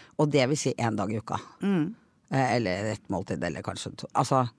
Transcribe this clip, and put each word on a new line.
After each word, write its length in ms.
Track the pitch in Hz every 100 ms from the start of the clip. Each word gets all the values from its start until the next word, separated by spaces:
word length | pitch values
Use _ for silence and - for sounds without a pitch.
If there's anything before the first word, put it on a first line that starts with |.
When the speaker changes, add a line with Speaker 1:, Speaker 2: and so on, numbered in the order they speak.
| - -
Speaker 1:
Og 120 | 151
det 160 | 143 127
vil 80 | 151
si 160 | 131 -
en 180 | 117 104
dag 120 | 98
i 60 | 110
uka. 220 | - - - -
Speaker 2:
Mm. 340 | 196 185 160 233 _ _ _
Speaker 1:
Eh, 240 | 135 127 123
eller 360 | 101 92 107
et 160 | 107 -
måltid, 320 | 92 - 82
eller 200 | 85 78
kanskje 340 | - 87 - -
to. 120 | -
Altså, 360 | - 135 135 123